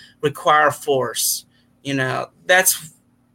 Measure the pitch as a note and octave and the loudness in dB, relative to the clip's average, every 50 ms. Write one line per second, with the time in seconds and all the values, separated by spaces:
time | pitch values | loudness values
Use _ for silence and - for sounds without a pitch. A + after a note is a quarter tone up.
0 | - - _ _ - D3 C#3+ - - E3+ D3+ D3+ D3+ C#3+ C#3 - - D3+ C#3 B2+ | -20 -20 _ _ -4 -4 -4 -2 0 2 4 4 4 2 2 -2 -2 -2 0 0
1 | B2 A2+ A2+ - - - - - - _ _ _ _ _ _ _ - C#3 C#3 C3+ | 0 -2 -4 -4 -4 -4 -4 -6 -10 _ _ _ _ _ _ _ -8 -6 -4 -2
2 | C3 B2+ B2+ C3 C3 - _ _ _ F3+ F3+ F#3 F#3 - - - - - - _ | -2 -2 -4 -6 -8 -10 _ _ _ 2 2 4 4 2 -2 -4 -6 -18 -20 _
3 | _ _ _ _ _ _ | _ _ _ _ _ _